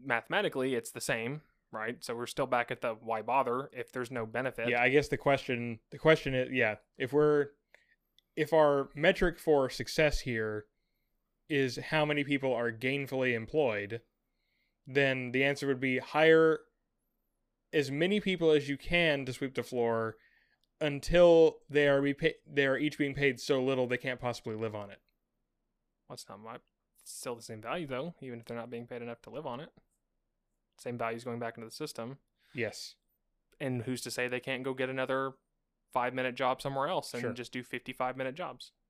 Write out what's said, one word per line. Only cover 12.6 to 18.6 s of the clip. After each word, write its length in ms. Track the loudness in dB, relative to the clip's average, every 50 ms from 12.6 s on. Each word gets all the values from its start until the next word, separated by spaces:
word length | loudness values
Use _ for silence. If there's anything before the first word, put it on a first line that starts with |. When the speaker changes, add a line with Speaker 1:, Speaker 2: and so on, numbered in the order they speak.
| -2 -4
Speaker 2:
gainfully 640 | -4 -4 -4 -4 -4 -4 -6 -6 -4 -2 0 0 0
employed, 640 | -2 -4 -2 0 0 2 2 0 -2 -4 -6 -10 -12 -14 _ _ _ _ _ _ _ _ _ _ _ _ _ _ _ _
then 460 | -4 0 2 2 2 2 -2 -4 -2
the 120 | 0 2 2
answer 220 | 2 0 0 -2
would 140 | -2 -2 0
be 180 | 0 -2 -2 -2
hire 640 | -4 -2 2 6 8 8 8 8 8 6 4 2 -4 _ _ _ _ _ _ _ _ _ _ _ _ _ _ _ _ _ _ _ _ _ 0
as 160 | 0 0 0
many 300 | 0 0 2 2 2 2
people 320 | 2 0 0 2 4 6
as 180 | 6 4